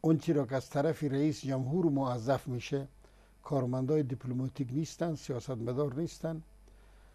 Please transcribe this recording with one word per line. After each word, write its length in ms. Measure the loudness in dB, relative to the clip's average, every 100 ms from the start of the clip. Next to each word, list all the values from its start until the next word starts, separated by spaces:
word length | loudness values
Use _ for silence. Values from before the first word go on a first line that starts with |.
اون 160 | 6 4
چی 160 | 4
را 120 | 2 2
که 100 | -2
از 140 | -2
طرف 340 | 0 0 2
رئیس 380 | 0 2 2 0
جمهور 440 | -2 -2 0 2 4
موظف 600 | 4 0 -2 2 0 0
می‌شه، 400 | -6 -2 -4 -4 -14 -20 -20 -20 -18
کارمندای 600 | -2 0 2 0 2 2
دیپلماتیک 640 | 2 -2 -4 -2 -2 -2 -2
نیستن، 440 | -2 -4 -4 -4 -4
سیاستمدار 800 | -4 -6 -4 -4 -2 0 -2
نیستن، 480 | -2 -4 -4 -6 -6 -10 -20 -20 -20 -20 -20 -20